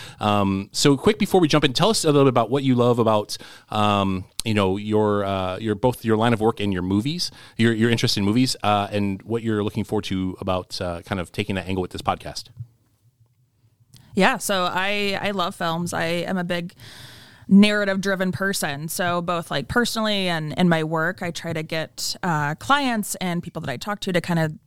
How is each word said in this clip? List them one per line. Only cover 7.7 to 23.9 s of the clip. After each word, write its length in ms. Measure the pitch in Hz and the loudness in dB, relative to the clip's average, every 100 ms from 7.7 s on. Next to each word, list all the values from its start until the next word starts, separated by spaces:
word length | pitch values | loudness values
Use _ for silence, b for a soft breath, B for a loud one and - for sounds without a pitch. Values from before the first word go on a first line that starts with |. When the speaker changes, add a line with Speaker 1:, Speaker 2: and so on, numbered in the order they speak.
Speaker 1:
your 160 | 110 117 | 4 2
interest 300 | 113 120 107 | 2 0 0
in 60 | |
movies, 300 | 101 120 127 - | 2 2 2 0
uh, 260 | 104 104 101 | 0 0 0
and 320 | 104 101 95 | -2 -2 -4
what 200 | - 117 | -6 -4
you're 220 | 113 107 | -2 -2
looking 200 | 104 107 | -2 -4
forward 200 | 98 107 | -4 -4
to 320 | - 95 92 - | -4 -4 -4 -4
about, 380 | 95 92 - - | -4 -4 -4 -8
uh, 180 | 90 85 | -6 -8
kind 200 | - 98 | -6 -6
of 100 | 85 | -6
taking 220 | - 104 | -6 -4
that 120 | 95 87 | -4 -4
angle 140 | 95 | -4
with 120 | 90 | -4
this 100 | - | -8
podcast. 460 | - 90 - - - - - _ _ _ _ _ _ _ _ _ _ _ _ _ b | -10 -10 -12 -14 -16 -18 -20 _ _ _ _ _ _ _ _ _ _ _ _ _ b
Speaker 2:
Yeah, 220 | 196 208 233 | 2 2 2
so 320 | - 190 180 | -2 0 0
I, 480 | 180 190 208 202 190 | 0 -2 -2 -2 -4
I 80 | 202 | -4
love 240 | 196 175 | -4 -4
films. 400 | - 170 165 175 | -4 -4 -2 -4
I 100 | 165 | -4
am 320 | 165 175 170 190 | -2 -4 -4 -4
a 80 | |
big 300 | 175 175 175 - B B B B B B B | -4 -4 -8 -12 B B B B B B B
narrative-driven 840 | 190 208 208 202 196 196 190 185 | 8 8 6 0 0 -2 -2 -2
person. 560 | - 196 196 165 143 160 | -2 -2 -2 -4 -4 -6
So 320 | - 175 175 | -4 -2 -2
both, 300 | 175 170 - | -2 -4 -2
like, 180 | 151 - | -4 -2
personally 600 | 240 233 226 214 202 180 | 0 0 0 -2 0 0
and 260 | 165 151 | -2 -2
in 140 | - 180 | 2 4
my 140 | 165 | 4
work, 400 | 156 160 165 185 | 0 0 -2 -4
I 80 | 175 | -8
try 220 | - 165 | -8 -6
to 100 | 160 | -6
get, 540 | 160 160 151 - - - | -6 -6 -6 -8 -8 -6
uh, 320 | 185 151 147 | -2 -2 -2
clients 640 | 156 - 285 269 220 190 - | -2 0 2 2 -2 -4 -4
and 260 | 185 170 | -4 -4
people 180 | - 165 | -6 -8
that 100 | 160 | -8
I 60 | 123 | -6
talk 240 | 214 | -6